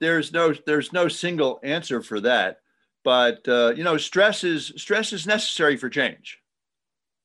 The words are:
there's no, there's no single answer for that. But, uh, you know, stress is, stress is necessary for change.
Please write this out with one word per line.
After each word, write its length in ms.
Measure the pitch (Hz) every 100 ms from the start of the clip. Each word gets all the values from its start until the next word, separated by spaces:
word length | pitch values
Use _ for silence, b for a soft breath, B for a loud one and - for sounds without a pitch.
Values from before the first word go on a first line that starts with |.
there's 320 | 160 165 156
no, 220 | 170 165 143 -
there's 260 | 147 147
no 160 | 180 170
single 520 | - 175 165 131 -
answer 380 | 139 160 - 120
for 200 | - 107
that. 400 | 117 117 95 - _ _ _ _
But, 440 | 131 127 120 117 135
uh, 260 | 120 117 131
you 80 |
know, 140 | 175 156
stress 460 | - 185 208 208
is, 280 | 180 151 - -
stress 360 | - 208 214
is 140 | 190 175
necessary 500 | 214 - - 151 127
for 140 | 127
change. 500 | 143 117 - - - _ _ _ _ _ _ _ _